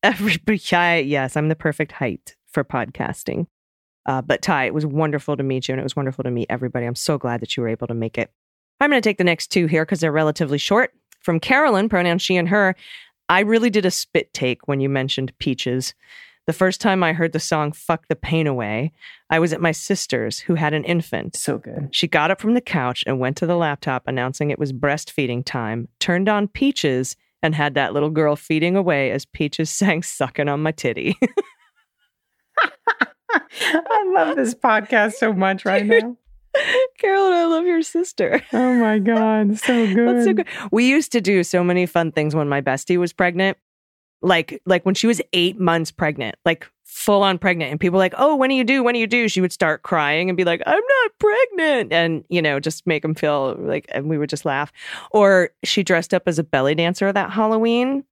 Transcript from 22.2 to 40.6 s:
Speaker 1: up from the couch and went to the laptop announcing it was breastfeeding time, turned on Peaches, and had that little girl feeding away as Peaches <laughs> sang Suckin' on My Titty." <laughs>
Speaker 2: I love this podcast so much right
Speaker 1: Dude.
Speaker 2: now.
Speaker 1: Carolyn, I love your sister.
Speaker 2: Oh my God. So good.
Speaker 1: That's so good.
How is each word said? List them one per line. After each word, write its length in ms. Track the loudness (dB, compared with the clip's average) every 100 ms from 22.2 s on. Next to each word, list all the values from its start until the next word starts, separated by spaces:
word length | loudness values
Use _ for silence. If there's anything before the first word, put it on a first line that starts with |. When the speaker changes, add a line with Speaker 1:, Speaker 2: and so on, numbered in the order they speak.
| 0
Speaker 1:
up 80 | 0
from 140 | 0
the 80 | 0
couch 420 | 0 -4 -2 -4 -4
and 120 | -2
went 200 | -2 -2
to 80 | -2
the 100 | 0
laptop 460 | 0 -2 -4 -4 -4
announcing 440 | -4 -4 -2 -4
it 80 | -2
was 120 | -4
breastfeeding 720 | -2 -2 -2 -4 -4 -2 -2
time, 460 | -4 -6 -4 -6 -8 _
turned 280 | -2 0 2
on 200 | 0 0
Peaches, 680 | 0 -2 0 0 0 -2 -8 _ _
and 120 | -2
had 180 | 0 0 0
that 180 | 0
little 160 | 0 0
girl 260 | 2 0 0
feeding 400 | -2 0 2 2
away 340 | 2 0 0
as 140 | -2
Peaches 460 | -6 -4 -4 -2 -4
<laughs> 40 |
sang 280 | 0 0 0
Suckin' 480 | -4 -4 -6 -2 -2
on 100 | 0
My 100 | -2
Titty." 440 | -2 -4 -2 -4 -2
<laughs> 60 | -2 -2 -6 _ _ _ _ _ _ _ _ _ _ -2
Speaker 2:
I 1500 | -2 -2 -6 -2 -4 _ _ -2 -2 -6 -2 -2 0 0 2
love 220 | 2 2 0
this 180 | -2
podcast 600 | 0 2 2 2 2 2
so 180 | 2 -2
much 320 | 2 0 0
right 240 | 0 0 4
Speaker 1:
Dude. 140 | 4
Speaker 2:
now. 120 | 2 -8 _ -20 _ -4 0 0 0 _
Speaker 1:
Carolyn, 340 | 0 2 4
I 120 | 2 2
love 200 | 2 2
your 160 | 0
sister. 580 | 0 -4 -4 -2 0 0 0
Speaker 2:
Oh 220 | 0 2
my 260 | 2 2 2
God. 580 | 2 2 2 2 0 0
So 340 | 0 2 2
good. 160 | 2 2 4
Speaker 1:
That's 80 | 2
so 60 |
good. 120 | 2 -2 -8